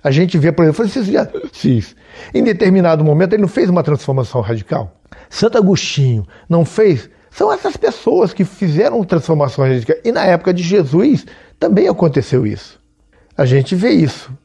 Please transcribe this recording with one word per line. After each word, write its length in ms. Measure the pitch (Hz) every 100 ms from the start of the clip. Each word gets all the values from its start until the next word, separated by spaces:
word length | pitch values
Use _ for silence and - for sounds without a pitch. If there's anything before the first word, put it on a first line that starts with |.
A 80 | 147
gente 260 | 139 180 170
vê, 140 | 156
por 120 | 170
exemplo, 220 | 160 151 220
Francisco 240 | 269 196
de 80 | 254
Assis. 760 | 240 - - - - 120 - _ _ - -
Em 120 | 247
determinado 600 | 233 180 196 190 175 160
momento, 300 | 156 151 180
ele 80 | 214
não 80 | 196
fez 200 | - 190
uma 120 | 175
transformação 580 | 143 147 - 135 123 127
radical? 560 | 104 113 - 143 98 _ _ - -
Santo 280 | - 220 226
Agostinho 680 | 190 180 - - 135 113 98 - -
não 160 | 170
fez? 460 | 160 - 214 135 - _ _
São 200 | - 415
essas 240 | 381 392 -
pessoas 560 | 453 - - - 190
que 140 | - 180
fizeram 580 | - 180 151 214 233
transformações 680 | 180 170 - 156 143 - 135
radicais. 260 | 127 113 160 226
E 60 |
na 100 | 240
época 300 | 196 170 -
de 100 | 180
Jesus 600 | 170 202 135 160 262 190 - - - _
também 300 | - 196 370
aconteceu 580 | 185 170 139 - 127 107
isso. 320 | 98 - _ _ _ _ _ _ -
A 100 | 131
gente 300 | 139 131 180
vê 140 | 233
isso. 420 | - 147 - - 131